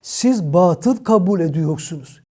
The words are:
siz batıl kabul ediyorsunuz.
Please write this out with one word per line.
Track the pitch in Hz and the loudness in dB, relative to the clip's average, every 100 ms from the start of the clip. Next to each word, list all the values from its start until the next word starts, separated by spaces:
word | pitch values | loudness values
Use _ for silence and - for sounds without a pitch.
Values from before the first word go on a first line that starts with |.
siz | - - 240 247 156 | -10 -2 0 0 0
batıl | 165 180 160 240 262 | 2 2 2 0 -2
kabul | - 220 185 202 | 2 2 2 0
ediyorsunuz. | 165 147 151 156 - 156 131 - _ | 0 -2 -2 -4 -8 -14 -16 -20 _